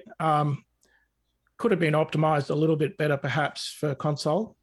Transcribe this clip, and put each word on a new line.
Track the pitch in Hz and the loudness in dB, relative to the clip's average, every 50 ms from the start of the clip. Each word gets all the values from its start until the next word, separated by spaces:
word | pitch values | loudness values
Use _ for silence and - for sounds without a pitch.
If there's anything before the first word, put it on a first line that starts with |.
| - - - - | -6 -16 -8 -4
Um, | 160 160 151 151 147 147 139 - - _ _ _ _ _ _ _ _ _ _ _ _ _ _ _ _ _ _ | 0 0 2 2 2 0 -2 -4 -8 _ _ _ _ _ _ _ _ _ _ _ _ _ _ _ _ _ _
could | - - 233 | -2 0 0
have | 208 165 | 2 2
been | 170 151 151 | 2 2 2
optimized | 151 156 156 - 151 156 156 156 147 135 - | 2 2 0 0 2 2 2 2 2 0 0
a | 156 | 0
little | 147 156 156 160 | 0 2 2 2
bit | 151 156 - - | 2 0 -2 -2
better, | - 156 151 143 | -2 0 0 0
perhaps, | 135 - 139 127 156 147 139 - - - - - - | 0 -2 -2 -2 -2 -2 -2 -4 -8 -12 -12 -8 -6
for | - 151 135 | -4 -4 -4
console, | - - 151 151 139 - 156 151 190 226 220 - _ | -2 -2 -2 -2 -2 -2 0 0 0 -2 -6 -12 _